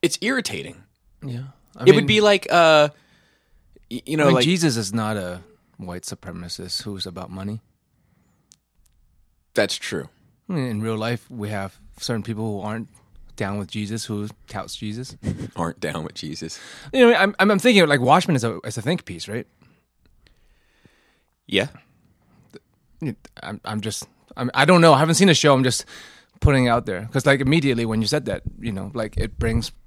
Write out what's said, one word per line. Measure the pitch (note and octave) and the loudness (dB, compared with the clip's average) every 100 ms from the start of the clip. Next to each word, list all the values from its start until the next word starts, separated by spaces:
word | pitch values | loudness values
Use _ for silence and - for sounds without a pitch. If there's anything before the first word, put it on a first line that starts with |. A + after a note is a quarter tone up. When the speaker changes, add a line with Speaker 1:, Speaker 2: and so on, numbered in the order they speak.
Speaker 1:
it's | E3+ - | -2 -2
irritating. | G#3 C4 - F#2 C#2 - _ _ _ _ | -4 -4 -6 -10 -12 -18 _ _ _ _
Speaker 2:
Yeah. | C#3 A#2+ C3+ _ _ - | -12 -12 -12 _ _ 2
I | |
Speaker 1:
It | B2 F3 | 6 6
would | |
Speaker 2:
mean, | - | 6
Speaker 1:
be | G#3+ | 4
like, | G#3 G3+ - | 4 2 2
uh, | E3+ E3 D#3 D3 _ _ _ _ _ _ _ _ _ _ | 4 6 6 4 _ _ _ _ _ _ _ _ _ _
y-, | B2 - | -14 -6
you | D#3 | 2
know, | |
Speaker 2:
I | C#3+ | 4
mean, | C3 | 4
Speaker 1:
like | B2 | 2
Speaker 2:
Jesus | F3+ E3 A#2 | 2 2 0
is | G2 | -4
not | A2+ G#2+ G#2 | -4 -4 -4
a | F2+ F2+ - _ _ _ | -6 -10 -16 _ _ _
white | F2+ F2+ | -14 -12
supremacist | - - - F2 F2 - F2+ - | -12 -14 -14 -14 -12 -12 -10 -10
who's | - F#2+ F#2+ | -8 -10 -10
about | F2+ F2+ | -12 -12
money. | F#2+ G2 A2 _ _ _ _ _ _ _ _ _ _ _ _ _ _ _ _ _ _ _ | -10 -8 -10 _ _ _ _ _ _ _ _ _ _ _ _ _ _ _ _ _ _ _
Speaker 1:
That's | - G2+ - | -2 -2 -4
true. | - F2 C2+ _ _ _ - | -8 -8 -10 _ _ _ -8
Speaker 2:
I | |
mean, | F3 B2+ | -6 -4
in | G#2+ | -6
real | A2+ A2 | -4 -4
life, | A2 A#2+ _ | -4 -6 _
we | B2 G#2 | -10 -8
have | G#2 G2 _ - - | -6 -8 _ -20 -14
certain | - A#2 | -6 -6
people | G2+ A2 A2 | -6 -6 -6
who | G2+ | -6
aren't | G#2 A2+ A2+ _ _ - - - | -6 -8 -10 _ _ -20 -20 -8
down | G2+ G2+ | -6 -6
with | G2 | -8
Jesus | G#2+ G#2 A2 - | -8 -8 -8 -8
who | G#2 G#2 - _ | -8 -8 -12 _
touts | G#2 - - | -12 -12 -12
Jesus. | G#2+ G#2+ C3 - - - | -10 -10 -14 -10 -8 -8
Speaker 1:
<laughs> | - - | -10 -6
Aren't | E2+ - | -6 -6
down | D#2 D#2 | -8 -6
with | D#2 - | -10 -10
Jesus. | D#2+ D#2 D#2+ - - - - | -12 -10 -12 -14 -18 -20 -6
Speaker 2:
You | C4+ A#3+ | 4 6
know, | A3+ | 6
I'm, | G3 - | 2 2
I'm, | G3 | 2
I'm | G3+ | 4
thinking, | B3 G#3 D#3+ | 6 6 6
like, | C#3+ | 4
Watchmen | B2 D#3+ F3 C3+ | 6 4 4 0
is | |
a, | A2+ E2+ | 0 -6
is | - A2+ | -10 -8
a | |
think | A2+ C#3 - | -4 -6 -6
piece, | E2+ - | -12 -10
right? | A2+ - _ _ _ _ _ _ _ _ _ _ _ _ _ _ _ _ _ _ _ - | -10 -10 _ _ _ _ _ _ _ _ _ _ _ _ _ _ _ _ _ _ _ -2
Speaker 1:
Yeah. | F#2+ A#2 - _ _ _ _ _ _ _ - _ _ _ _ D#3 - - - | -2 -2 -8 _ _ _ _ _ _ _ -20 _ _ _ _ -8 -8 -16 -16
Speaker 2:
I'm, | - G#2 | -12 -10
I'm | - G#2+ | -6 -6
just, | G#2+ - - _ _ - | -6 -8 -12 _ _ -8
I'm, | B2 C3 | -4 2
I | D3 | 6
don't | F3+ | 8
know. | E3 | 8
I | C3+ | 6
haven't | D#3+ E3 | 4 4
seen | G3 | 4
the | D3+ | 6
show. | D3+ | 4
I'm | C3+ | 4
just | B2+ - - - - - _ _ | 2 -2 -8 -18 -20 -20 _ _
putting | - C3+ B2 | 2 4 2
it | |
out | A#2 A2+ | 0 -2
there. | F2+ A2 | -8 -4
'Cause, | C3+ C#3+ | -2 2
like, | C#3 | 2
immediately | C3 D#3+ C#3 A#2+ A#2 | 2 2 2 0 -2
when | A2 | -2
you | A2 | -2
said | D3+ A#2+ | -2 -4
that, | F#2+ - - | -6 -8 -10
you | A2+ | -8
know, | G2 G2 A#2 | -8 -8 -8
like, | A2 - | -8 -4
it | A2 - | -6 -4
brings | A#2 A#2 A2+ - | -2 -2 -4 -14